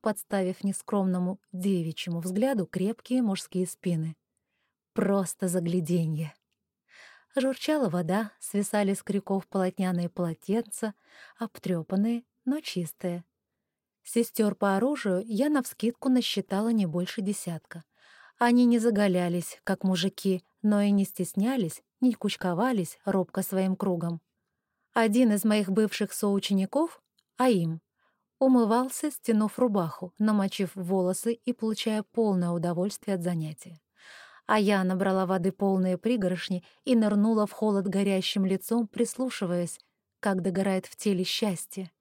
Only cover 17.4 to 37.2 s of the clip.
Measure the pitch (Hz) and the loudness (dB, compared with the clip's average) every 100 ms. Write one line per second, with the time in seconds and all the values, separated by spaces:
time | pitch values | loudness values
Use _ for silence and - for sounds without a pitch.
17.4 | - 165 _ 170 - _ _ - - _ | -6 -10 _ -20 -20 _ _ -20 -20 _
18.4 | 240 240 247 240 226 208 208 180 175 175 | 4 6 6 6 4 4 4 2 2 -2
19.4 | 170 - - 190 190 185 190 - 196 185 | -4 -10 -4 -2 0 2 0 -2 -2 -2
20.4 | _ _ 214 208 202 202 196 - 180 - | _ _ 0 2 4 2 0 -2 -6 -2
21.4 | 214 269 170 - _ _ 254 220 208 - | 0 0 -2 -6 _ _ 0 0 -4 -2
22.4 | 185 170 247 233 165 - - 190 180 - | -2 0 0 0 -2 -6 -2 0 0 -2
23.4 | 185 190 190 185 202 175 170 170 _ _ | -2 0 0 0 0 0 -2 -6 _ _
24.4 | _ _ _ _ _ - 226 220 247 208 | _ _ _ _ _ 2 4 6 4 4
25.4 | 214 214 190 196 214 - 202 - 208 202 | 2 2 2 2 2 0 -4 -2 0 0
26.4 | - 196 196 277 330 - _ _ _ - | 0 0 0 0 -2 -4 _ _ _ 0
27.4 | 254 208 165 160 _ _ _ _ _ _ | 2 4 0 -4 _ _ _ _ _ _
28.4 | 269 254 220 233 262 - 302 - - 214 | 4 6 6 2 0 -4 -6 -6 0 2
29.4 | 214 - 247 202 165 - 180 _ 214 214 | 2 2 2 2 -2 -6 -14 _ 2 2
30.4 | 190 - 185 190 175 190 180 185 226 233 | 0 -2 -6 -4 -2 0 2 0 -2 -4
31.4 | - 240 220 214 - 214 214 - 220 185 | -4 -4 -4 -2 -2 -2 -4 0 2 2
32.4 | 175 170 175 170 190 - - 190 170 170 | 0 0 -2 0 -2 -4 -4 -2 -2 -2
33.4 | 156 156 - 165 _ _ - - - - | -4 -8 -16 -20 _ _ -20 -20 -20 -18
34.4 | - 220 202 202 185 185 196 190 185 190 | 0 2 4 2 2 2 2 2 2 0
35.4 | 180 185 196 190 185 180 226 247 190 180 | 0 0 0 2 2 0 0 0 0 -2
36.4 | - 180 - _ - 240 214 208 | -4 -6 -6 _ 2 2 4 4